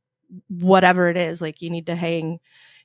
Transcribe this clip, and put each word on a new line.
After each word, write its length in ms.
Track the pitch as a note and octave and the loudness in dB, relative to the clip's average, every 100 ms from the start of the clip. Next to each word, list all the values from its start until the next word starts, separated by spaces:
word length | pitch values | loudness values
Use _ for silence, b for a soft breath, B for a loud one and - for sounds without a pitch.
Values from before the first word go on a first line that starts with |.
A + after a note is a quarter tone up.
| _ _ _ F#3 - | _ _ _ -20 -14
whatever 640 | F3+ F3+ F#3+ F3+ F3+ F3 | -2 4 6 6 4 0
it 80 | E3+ | 0
is. 240 | E3 E3 | -4 -6
Like, 180 | D#3+ D#3 | -10 -10
you 80 | E3+ | -10
need 160 | E3+ E3 | -8 -8
to 80 | |
hang, 460 | E3+ E3+ E3+ D#3+ E3+ b b b b | -6 -4 -4 -6 -10 b b b b